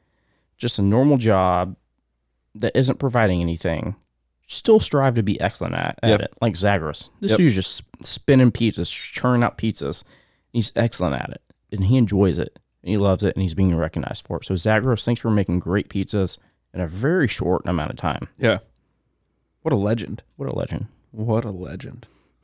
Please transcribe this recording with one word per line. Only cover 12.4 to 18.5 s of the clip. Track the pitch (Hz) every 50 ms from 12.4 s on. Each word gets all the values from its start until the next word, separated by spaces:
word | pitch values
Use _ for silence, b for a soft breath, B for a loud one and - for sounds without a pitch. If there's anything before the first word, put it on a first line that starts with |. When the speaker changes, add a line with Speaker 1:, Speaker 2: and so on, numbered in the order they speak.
| 69 - - - _ _ _ _
Speaker 1:
and | - 87
he | 107
loves | 101 101 98 95 87 101
it, | - -
and | -
he's | 95 87 80
being | 98 95 92 85
recognized | 80 80 78 - 78 65 - - - -
for | - 90 82
it. | -
So | - 95
Zagreus, | 85 - 107 110 107 117 131 117 107 -
thanks | 123 120 -
for | - 117
making | 107 104 95 - 90 90
great | - 82 92 104 - -
pizzas | - 98 87 - - 101 95 90 - - _ _ _ _ _ _
in | - -
a | 90
very | 78 85 98 120 151 175 185 143
short | 107 - - - 87 90 - -
amount | - 90 80 76 -
of | -
time. | - - 78 69 - - - _ -
Speaker 2:
Yeah. | 123 113